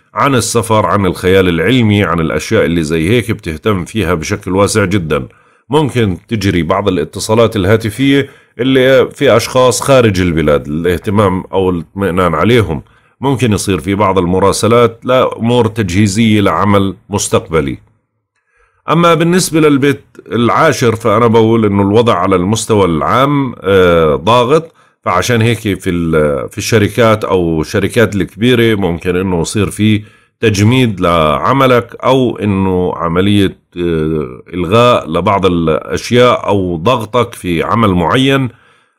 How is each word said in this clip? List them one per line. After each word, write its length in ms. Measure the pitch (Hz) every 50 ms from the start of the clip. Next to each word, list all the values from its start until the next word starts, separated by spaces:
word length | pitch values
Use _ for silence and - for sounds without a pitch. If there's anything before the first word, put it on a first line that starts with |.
| _ _ -
عن 200 | 104 120 139 135
السفر، 520 | 120 101 - - 117 104 - 110 107 101
عن 200 | 85 92 104 98
الخيال 420 | 90 82 - - 92 92 95 95 90
العلمي، 560 | 85 82 82 101 131 127 117 104 104 104 98
عن 160 | 82 85 85
الأشياء 440 | 80 78 60 - - - 110 104 73
اللي 180 | 76 85 85 80
زي 280 | 73 82 82 80 90
هيك 200 | 117 123 110 -
بتهتم 540 | 101 - - 87 78 76 - 107 104 92 82
فيها 300 | - - 113 92 80 90
بشكل 380 | 82 78 78 104 95 - 95 90
واسع 320 | 95 101 92 92 107 101
جدًا. 440 | 90 95 107 82 76 76 69 64 - - _ _ _ _ _ _ -
ممكن 480 | 123 151 156 123 - 123 113 98 87 80 - -
تجري 340 | 117 110 92 98 87 87 80
بعض 260 | 78 92 98 101 101
الاتصالات 680 | 92 80 76 - - 98 - - 110 113 117 107 -
الهاتفية 760 | 107 87 95 113 110 110 107 - - 135 139 139 139 123 - - - _ _ _ -
اللي 520 | 120 131 135 131 127 131 135 127 113 -
في 260 | - - 143 127 104
أشخاص 440 | 117 - - - 127 127 127 113 -
خارج 400 | - - 139 131 120 110 98 90
البلاد، 460 | 92 90 80 80 78 76 73 69 64
الاهتمام 800 | 71 76 80 85 90 87 80 - 107 98 104 107 95 90 92 - - 80
أو 180 | 95 95 92
الاطمئنان 640 | 90 85 80 - - 95 98 92 82 92 92 87 80
عليهم. 480 | 76 87 104 127 120 98 80 80 65 - - _ _ _ _ _ _
ممكن 320 | 117 135 139 - 127 117 101
يصير 280 | 90 - 104 95 85
في 140 | 82 95 98
بعض 240 | 98 107 95 95 95
المراسلات 840 | 90 85 92 95 98 98 90 - - 104 117 120 120 113 113 - -
لأمور 640 | 127 127 131 110 - - - 107 117 123 123 113
تجهيزية 720 | 110 104 117 107 90 87 98 110 101 92 110 117 110 107 104
لعمل 540 | 98 95 82 82 95 101 101 98 98 98 87 - _ -
مستقبلي. 680 | 98 98 - - - 101 - - 80 80 71 67 62 - _ _ _ _ _ _ _ _ _ _ _ _ _ _ _ _ _ _ _ _ _ 143
أما 240 | 147 165 175 170 165
بالنسبة 460 | 151 170 165 175 185 - - 147 160
للبيت 440 | 156 151 143 131 131 143 135 139 - _ _ - - - -
العاشر 640 | 117 120 110 95 123 156 160 135 - 131 117 107
فأنا 300 | 104 - 113 101 110 120
بقول 380 | 117 110 117 110 110 113 117 110
إنه 180 | 104 98 101 101
الوضع 320 | 98 101 117 117 113 107
على 220 | 87 90 98 95
المستوى 480 | 90 87 95 113 107 - - 113 104 95
العام، 720 | 87 82 76 71 80 104 120 135 139 147 143 139 123 - - -
آه، 540 | 95 98 95 92 87 85 82 80 76 71
ضاغط، 560 | 65 78 101 117 123 120 117 151 165 160 - _ _ _ _ _ _ -
فعشان 380 | 110 92 90 - - 123 113 110
هيك 160 | 117 117 104
في 320 | - 104 95 90 - 95
ال-، 580 | 87 87 85 82 80 78 76 73 73 65 57 -
في 100 | - -
الشركات 640 | 101 - 120 110 104 95 104 127 117 113 110 104 -
أو 360 | - 92 92 87 82 82 78
الشركات 540 | 78 - - 104 92 101 - 120 110 90 98
الكبيرة 600 | 98 87 - - 92 110 123 127 117 117 113 110
ممكن 420 | 98 98 87 85 82 - 90 87
إنه 240 | 90 95 98 90 85
يصير 300 | 80 - - 110 98 82
في 320 | - - 104 107 107 104 107 - - _ _ _ _ _
تجميد 600 | - 113 104 92 104 110 123 131 127 113 101 87
لعملك 960 | 90 85 85 82 78 76 71 67 78 104 127 135 135 131 123 120 - - - - -
أو 340 | 120 131 135 127 113 - -
إنه 540 | 101 104 98 95 95 95 92 90 92 90 -
عملية، 640 | - 82 85 82 90 95 104 104 104 98 87 - - _ _ -
آه، 640 | 87 87 85 82 80 78 78 80 76 71 64 64 57 - - 82
إلغاء 560 | 90 87 82 101 117 123 123 120 98 - 73
لبعض 360 | 82 87 87 107 98 98 92
الأشياء 1000 | 95 87 85 82 80 78 - - - 76 87 - - 117 120 123 123 110 - -
أو 300 | - 101 101 92 90 87
ضغطك 580 | 80 80 113 131 120 110 101 - 123 117 - -
في 280 | - - 90 85 80 67
عمل 280 | 76 98 117 113 101 92
معين 540 | 87 85 78 101 131 131 135 135 135 135 117 - _ _ _ _ _ _ _ _